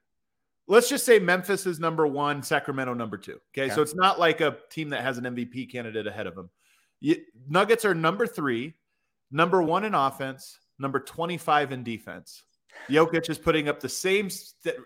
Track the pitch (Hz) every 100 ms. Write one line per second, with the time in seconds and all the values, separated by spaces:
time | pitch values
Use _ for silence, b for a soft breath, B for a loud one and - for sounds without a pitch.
0 | _ _ _ _ _ _ - 220 240 277
1 | - 214 175 185 185 190 185 156 165 160
2 | 151 135 143 143 - 147 - 135 127 120
3 | 110 98 - - _ 139 135 107 147 180
4 | 190 170 165 156 151 139 - 160 151 127
5 | 131 123 123 123 120 127 127 123 113 110
6 | 104 101 95 92 90 _ _ _ _ _
7 | 139 175 - 113 131 175 208 226 208 165
8 | 160 202 233 - 143 117 147 - _ _
9 | _ _ _ 143 175 185 160 180 214 170
10 | 135 - 135 131 - - _ - 135 135
11 | 135 - 170 165 - 147 139 131 120 110
12 | - 85 - - _ _ _ B B 147
13 | 165 165 165 151 165 156 147 147 127 -
14 | 185 196 196 - - - 170 127